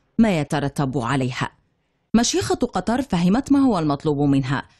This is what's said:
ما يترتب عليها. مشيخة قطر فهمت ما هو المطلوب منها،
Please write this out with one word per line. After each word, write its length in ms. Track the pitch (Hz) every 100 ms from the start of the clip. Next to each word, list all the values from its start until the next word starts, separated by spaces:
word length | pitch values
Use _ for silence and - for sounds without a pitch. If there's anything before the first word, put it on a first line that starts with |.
| _ -
ما 220 | 226 170
يترتب 580 | 143 151 139 - 139 135
عليها. 520 | 117 139 127 127 - - _ _ _ _ _ 226
مشيخة 400 | 240 349 403 370
قطر 460 | 240 220 214 247
فهمت 500 | 269 175 175 190 -
ما 80 | 277
هو 200 | 269 190
المطلوب 400 | 156 139 156 143
منها، 440 | 143 139 127 135 -